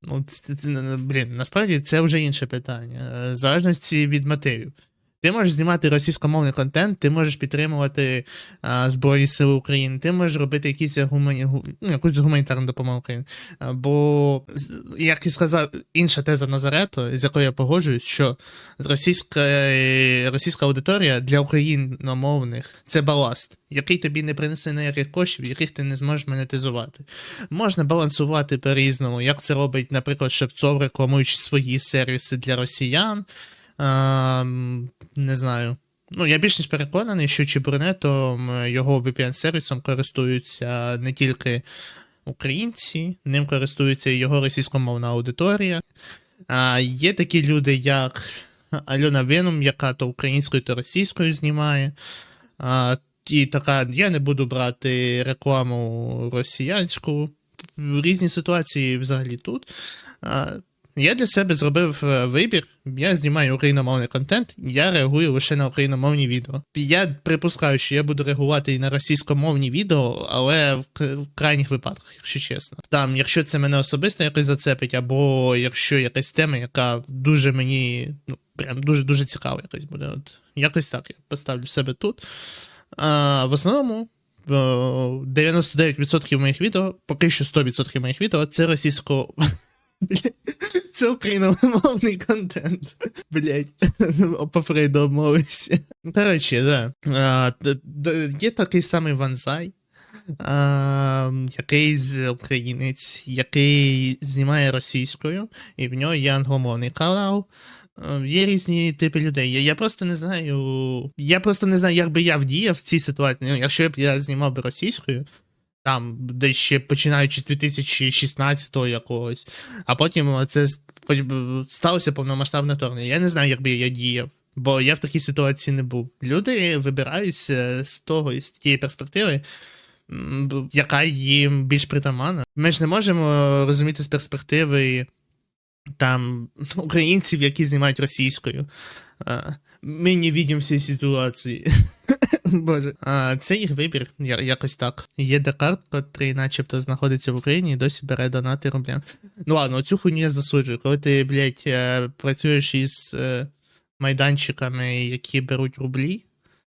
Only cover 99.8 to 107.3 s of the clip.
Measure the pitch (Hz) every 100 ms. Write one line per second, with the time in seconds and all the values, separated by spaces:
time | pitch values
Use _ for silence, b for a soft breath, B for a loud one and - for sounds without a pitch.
99.8 | _ B B 214 208 143 - 143 143 139
100.8 | 139 139 139 135 131 131 131 - - 147
101.8 | 151 147 131 135 131 123 - 131 120 123
102.8 | 131 131 - - - 127 127 147 143 143
103.8 | 139 131 131 131 143 135 139 147 139 127
104.8 | - 135 127 - 156 180 226 B B -
105.8 | 127 127 147 160 139 135 131 135 123 117
106.8 | 123 - 165 190 196